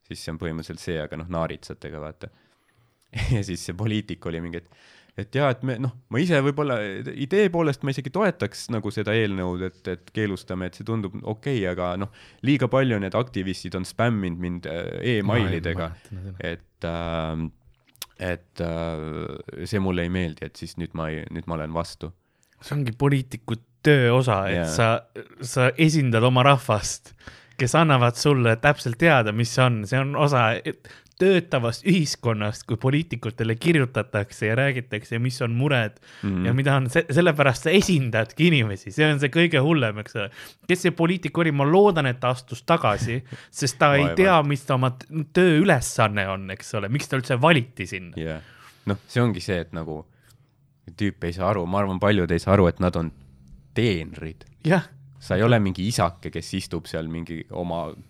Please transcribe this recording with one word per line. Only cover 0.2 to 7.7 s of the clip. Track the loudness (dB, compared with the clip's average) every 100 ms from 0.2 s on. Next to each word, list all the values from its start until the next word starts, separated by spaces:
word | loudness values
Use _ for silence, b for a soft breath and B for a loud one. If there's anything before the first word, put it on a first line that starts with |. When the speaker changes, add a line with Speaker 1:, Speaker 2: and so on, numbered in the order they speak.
Speaker 1:
see | -10
on | -8
põhimõtteliselt | -8 -8 -10 -12
see, | -8 -6
aga | -6 -10
noh, | -8
naaritsatega, | -4 -4 -6 -14 -16 -14 -12
vaata. | -14 -14 -18 _ _ _ _ _ _ _ _
<laughs> | -8 -2
Ja | -2
siis | -2 -8
see | -8 -6
poliitik | -2 -2 -4 -10 -8
oli | -8
mingi, | -8 -10
et, | -14 b b b b
et | -14 -8
jaa, | -2 0
et | 0
me, | -4 -4
noh, | -6 -8 _
ma | -2
ise | 2 2
võib-olla | 2 0 -2 -2 -4 -6 -10
idee | -8 -2 2 2
poolest | 2 -2